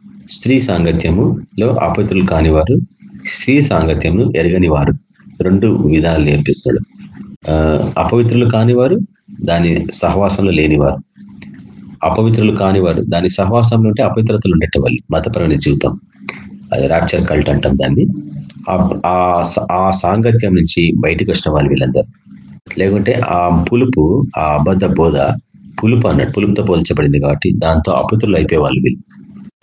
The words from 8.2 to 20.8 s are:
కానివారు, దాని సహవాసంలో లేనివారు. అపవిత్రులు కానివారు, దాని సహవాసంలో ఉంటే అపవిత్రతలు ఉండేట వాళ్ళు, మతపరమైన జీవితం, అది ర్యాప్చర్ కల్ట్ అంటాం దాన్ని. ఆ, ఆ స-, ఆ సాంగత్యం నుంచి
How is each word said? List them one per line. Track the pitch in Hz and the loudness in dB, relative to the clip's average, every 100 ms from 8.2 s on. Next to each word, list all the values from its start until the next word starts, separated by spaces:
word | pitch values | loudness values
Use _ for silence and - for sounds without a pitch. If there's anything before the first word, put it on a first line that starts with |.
| 117 120 117 | 2 2 2
కానివారు, | 117 113 123 131 185 190 _ - - | 2 2 4 2 0 -2 _ -20 -8
దాని | - 85 85 85 85 | -2 0 2 0 -2
సహవాసంలో | - - 95 98 - 98 | -2 0 0 0 0 0
లేనివారు. | 80 151 76 71 - - - - - - - - - - - | 2 2 2 0 -2 -10 -20 -20 -20 -20 -20 -20 -20 -20 -6
అపవిత్రులు | 78 90 113 113 110 - | -4 0 2 2 2 0
కానివారు, | 95 98 90 82 | 0 2 2 0
దాని | - 85 90 | -2 -2 0
సహవాసంలో | - 95 120 117 117 110 | 0 0 2 2 2 2
ఉంటే | 107 | 2
అపవిత్రతలు | 104 113 110 107 98 | 0 0 0 0 0
ఉండేట | 80 80 71 | 0 0 -2
వాళ్ళు, | 69 - - | -2 -4 -4
మతపరమైన | 80 78 - 85 | -4 -2 -2 0
జీవితం, | 73 73 71 - - - _ - - - - - | 0 0 0 -2 -4 -12 _ -16 -14 -18 -20 -8
అది | 67 69 | -4 0
ర్యాప్చర్ | 80 82 80 82 | 0 0 -2 0
కల్ట్ | 76 73 | 0 0
అంటాం | 73 69 69 | 0 0 0
దాన్ని. | 64 71 - - - - - - - | 0 0 0 -2 -10 -14 -14 -12 -4
ఆ, | 92 95 - 85 | -2 0 -2 -2
ఆ | 92 90 87 | 0 2 0
స-, | 87 - 92 | 0 -4 -2
ఆ | 90 95 | 0 0
సాంగత్యం | 92 87 101 117 113 104 90 | 0 0 0 2 2 2 2
నుంచి | 80 - | 2 2